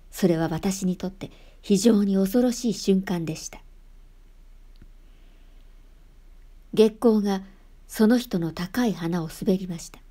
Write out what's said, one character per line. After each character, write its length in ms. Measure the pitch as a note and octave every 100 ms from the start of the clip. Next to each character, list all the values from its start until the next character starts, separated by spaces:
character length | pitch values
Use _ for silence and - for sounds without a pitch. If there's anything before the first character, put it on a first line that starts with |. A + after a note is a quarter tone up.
| -
そ 160 | - F3+
れ 80 | D#3+
は 140 | E3
私 360 | D#3+ G3 F#3+ F#3
に 120 | F3+
と 100 | F#3
っ 40 |
て 200 | - - - - -
非 160 | - G3
常 260 | A3+ G3+
に 140 | G3+ F#3+
恐 240 | F#3+ B3
ろ 100 | B3
し 200 | A#3 A#3+
い 20 |
瞬 280 | F#3+ - F#3+
間 220 | F#3+ F3
で 140 | D#3+ D#3+
し 100 | -
た。 140 | - - - - - - - - - - - - - - - - - - - - - - - - - - - - - - - -
月 220 | - G#3+ G#3+
光 260 | A#3+ G#3+
が 200 | G3+ F#3+ F#3+ - - - -
そ 180 | - G#3+
の 120 | B3
人 200 | - F#3
の 140 | E3
高 340 | E3 F3+ B3 A#3+
い 80 |
鼻 300 | E3 E3 F3
を 60 | D#3+
滑 280 | - F#3 F#3+
り 120 | F#3
ま 100 | E3+
し 80 | -
た。 140 | - -